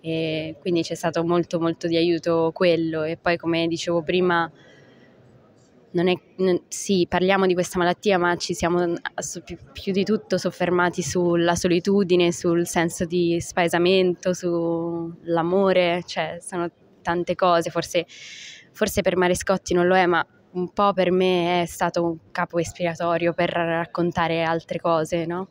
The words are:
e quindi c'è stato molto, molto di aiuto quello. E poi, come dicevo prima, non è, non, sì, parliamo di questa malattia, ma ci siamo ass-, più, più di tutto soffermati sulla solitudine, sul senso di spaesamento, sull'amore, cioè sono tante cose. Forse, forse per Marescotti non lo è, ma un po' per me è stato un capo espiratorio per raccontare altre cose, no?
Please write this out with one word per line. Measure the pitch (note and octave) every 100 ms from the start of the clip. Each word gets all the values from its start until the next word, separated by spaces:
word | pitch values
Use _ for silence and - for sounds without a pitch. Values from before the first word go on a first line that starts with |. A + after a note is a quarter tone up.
e | E3 D#3+ D#3+ D#3 D#3 D#3+
quindi | - E3+
c'è | D#3+ E3
stato | E3+ E3
molto, | E3 F3 E3 F3
molto | E3 E3 F3
di | E3
aiuto | E3+ E3+ E3+ E3 E3
quello. | D#3+ F#3 E3 E3 D#3+
E | D#3 E3
poi, | - E3+
come | E3 E3 E3
dicevo | E3 - E3+
prima, | E3 F#3 F3+ E3+ E3 - - - - - - _ - - _ _ _ _ _
non | F3 F3+
è, | F3+ _ -
non, | F#3 F3+ -
sì, | - - G3 E3+
parliamo | F3+ F#3 G3
di | F#3+
questa | F3 F3 F#3
malattia, | F3 F3 G#3 F#3
ma | F3 F3
ci | -
siamo | F3 E3+ F3 F3 E3+ -
ass-, | - - F3+
più, | - E3+ -
più | - -
di | F#3+
tutto | G3 G#3+ - F#3
soffermati | F3+ - F3+ F3+ F3 F3
sulla | F3 F#3 F3 E3+ E3+
solitudine, | F3 F#3 F3 F#3+ G3 F#3+ F3 F3
sul | F3 F3+ E3+ E3+
senso | F3+ E3+ -
di | F3+ F3+ E3+ E3+
spaesamento, | E3 - E3+ F3 F3 F#3+ F#3 F3 F#3+
sull'amore, | F3+ F3+ E3+ E3 E3 E3+ E3+ E3+ E3+ E3+ E3+ E3 F#3 G3 F#3 F3+ F3 F3
cioè | - D#3+ E3+
sono | - F3+ F3 _ _ _
tante | - F3 F3
cose. | F3 F#3 E3+ E3+
Forse, | E3+ D#3+ F3+ E3 - - - - - -
forse | - G#3 -
per | F#3 F3+
Marescotti | F3+ F3+ - F#3+ -
non | F3+ F3
lo |
è, | F#3 F3+
ma | E3+ - _ _
un | F3+ F3+
po' | - G3+
per | F#3 F3+
me | F#3 F#3 F3+ E3+ F3+
è | F3
stato | - F3 F3
un | E3+ E3 _
capo | - F3 E3+
espiratorio | E3 - F3 D#3+ E3+ E3+ E3+
per | E3 E3+
raccontare | E3+ E3+ E3 E3+ - F3 E3 E3 E3
altre | E3 E3 - E3+
cose, | F3 E3 D#3 F3 E3
no? | F3 F#3+